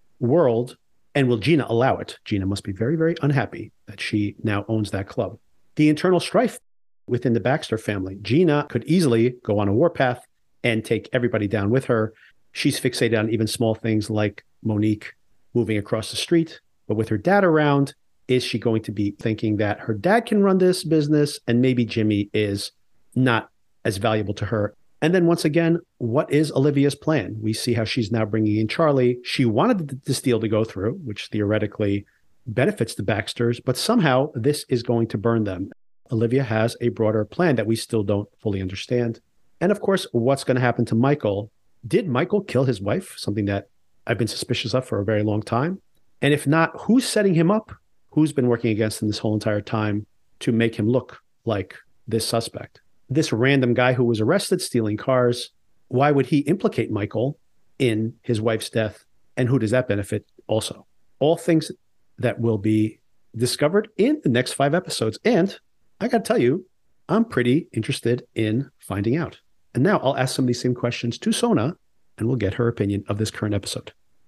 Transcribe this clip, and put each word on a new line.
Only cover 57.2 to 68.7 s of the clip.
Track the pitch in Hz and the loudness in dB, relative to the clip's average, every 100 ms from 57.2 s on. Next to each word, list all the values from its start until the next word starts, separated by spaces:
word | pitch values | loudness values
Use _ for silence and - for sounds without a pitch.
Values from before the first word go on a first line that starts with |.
| 127 - _ _ _ - | -4 -4 _ _ _ -2
in | 131 107 113 - | 0 0 -4 -6
his | - 113 | -4 -2
wife's | 113 110 - | 0 -2 -2
death? | 117 107 - _ _ _ - | -2 -2 -4 _ _ _ -2
And | 123 | 0
who | 135 | 2
does | 107 | 2
that | 127 127 | 0 2
benefit | 101 98 107 - _ - | -2 -2 -6 -8 _ -2
also? | 110 - - - _ _ - | -2 -2 -10 -20 _ _ -2
All | 143 165 | 0 2
things | - 160 147 - _ _ _ - | 2 0 0 -12 _ _ _ -4
that | 123 - | -4 0
will | 117 107 | 0 0
be | 104 107 107 - _ _ _ 113 | 2 2 0 -4 _ _ _ -4
discovered | 120 - 147 202 214 - | -2 2 2 2 -2 0
in | 233 302 | 0 2
the | - | 2
next | 120 127 | 2 0
five | - 139 | 0 0
episodes. | 165 - - 110 - | 0 -4 -4 -4 -2
And | 214 240 196 - _ _ _ - | 0 2 2 -2 _ _ _ -8
I | 226 | -2
gotta | 233 | -2
tell | 226 240 | 0 2
you, | 123 170 - _ _ _ - | 2 0 -4 _ _ _ -2
I'm | 208 | 0
pretty | 226 - 120 139 - | 0 0 2 2 0
interested | - 107 135 117 123 - | -6 -4 -2 -2 -2 -4
in | - 110 113 143 | -4 -2 -2 -4